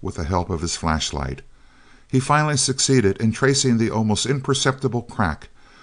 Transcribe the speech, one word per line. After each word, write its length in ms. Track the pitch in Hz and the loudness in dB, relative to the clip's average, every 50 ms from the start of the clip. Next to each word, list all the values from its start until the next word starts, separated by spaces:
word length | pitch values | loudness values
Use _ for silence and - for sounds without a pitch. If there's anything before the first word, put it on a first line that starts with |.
with 140 | - 120 - | -10 -10 -6
the 80 | - 80 | -6 -4
help 260 | 73 92 90 87 95 | 0 0 0 0 -2
of 100 | 92 76 | -4 -4
his 160 | 85 80 - | -4 -6 -6
flashlight. 640 | - - 80 80 76 - - - 71 69 67 65 - - - - - - - _ - - - - - - _ | -4 -2 -2 0 0 -2 -4 -6 -6 -6 -6 -8 -10 -14 -20 -20 -20 -20 -20 _ -20 -20 -20 -20 -20 -10 _
He 80 | - 131 | 0 0
finally 380 | 131 - 147 151 151 151 147 135 | 2 2 2 2 2 2 0 0
succeeded 580 | - - 131 135 - - 135 127 104 95 98 | 0 -2 0 0 2 4 4 4 4 4 2
in 160 | - 113 110 | 2 0 0
tracing 460 | 110 - 135 135 139 135 - 131 117 113 | 0 2 2 2 2 2 2 2 2 2
the 120 | 113 110 | 2 0
almost 360 | - 110 110 107 104 - - | 0 0 0 0 0 0 0
imperceptible 760 | 120 143 139 135 143 135 - - 139 127 - - 123 113 120 | -2 -2 -2 0 -2 -2 2 2 0 0 0 -2 -2 -2 -4
crack 460 | - - - - 104 80 76 - - - - - - - - - | -6 -6 -4 -2 0 0 -2 -4 -10 -18 -20 -20 -20 -20 -20 -20